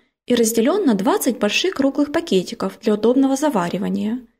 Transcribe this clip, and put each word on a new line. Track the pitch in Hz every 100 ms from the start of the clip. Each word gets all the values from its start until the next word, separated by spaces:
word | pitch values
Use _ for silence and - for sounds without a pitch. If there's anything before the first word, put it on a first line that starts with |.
| _ _ -
и | 240
разделен | 220 226 233 392 320
на | 196
двадцать | 220 415 294 -
больших | 202 - 359 381
круглых | 269 285 285
пакетиков | 320 330 185 175 - 190 -
для | 220 208
удобного | 220 254 269 269
заваривания. | 302 226 175 180 185 196 208 247 240 _